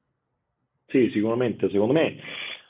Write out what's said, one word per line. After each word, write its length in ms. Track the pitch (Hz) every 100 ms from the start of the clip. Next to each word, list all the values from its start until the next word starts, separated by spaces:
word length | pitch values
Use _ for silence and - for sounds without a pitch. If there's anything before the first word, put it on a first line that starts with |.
| _ _ _ _ _ _ _ _ -
Sì, 240 | 135 110
sicuramente, 580 | 107 110 117 123 - 95
secondo 240 | 98 110
me, 220 | 151 139 - - - - -